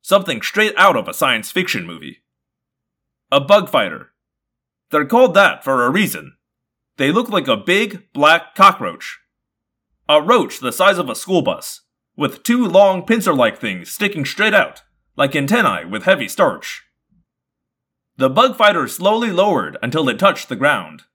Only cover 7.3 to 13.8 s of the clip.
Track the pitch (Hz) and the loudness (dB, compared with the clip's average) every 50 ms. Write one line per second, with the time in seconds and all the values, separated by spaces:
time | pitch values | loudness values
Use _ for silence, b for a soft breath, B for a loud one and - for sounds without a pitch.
7.3 | 208 180 135 135 117 104 - 170 180 202 233 226 - - _ _ _ 135 147 151 | -2 -2 0 0 -4 -2 0 0 0 0 0 -2 -8 -16 _ _ _ 2 4 4
8.3 | 165 170 - - _ - 190 190 - - 113 90 82 - - - - _ _ _ | 4 4 0 -8 _ 6 6 6 6 4 -8 -8 -8 -10 -16 -18 -18 _ _ _
9.3 | _ _ _ _ _ _ _ _ _ _ _ _ _ _ _ - 151 151 147 180 | _ _ _ _ _ _ _ _ _ _ _ _ _ _ _ 2 2 2 4 4
10.3 | 247 226 147 - - - 131 123 113 - 180 202 196 175 160 127 110 - - - | 2 2 2 -2 -8 -8 -8 -8 -2 2 2 2 2 2 -4 -6 -6 -10 -4 -2
11.3 | 190 170 139 101 82 - - - - - _ _ _ _ _ _ _ - 147 127 | 0 0 0 0 -4 -6 -10 -16 -16 -18 _ _ _ _ _ _ _ -6 -6 -6
12.3 | - - _ - 240 254 240 190 180 190 202 196 190 180 180 - 226 233 180 190 | -6 -6 _ -2 0 0 0 4 4 6 6 6 2 -2 -2 -2 -2 0 0 0
13.3 | 156 131 120 110 - - - 107 95 90 | 2 2 2 0 0 -4 -8 -8 -8 -8